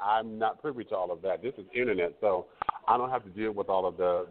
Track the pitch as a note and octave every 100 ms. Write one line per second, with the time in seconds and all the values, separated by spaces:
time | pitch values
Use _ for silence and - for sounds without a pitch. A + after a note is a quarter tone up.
0 | G2+ A2 A2+ A2 A2+ F#2 D3+ B2+ G#2+ G2
1 | F2+ E2+ F#2 E2 A2 C#3 F#2 A#2+ B2 F#2+
2 | F2 - G#2+ F2+ F2 - - - - A#2+
3 | B2+ B2+ G2+ F#2 A2 G2+ F#2+ F#2+ F#2 E2+
4 | F2+ F2 F2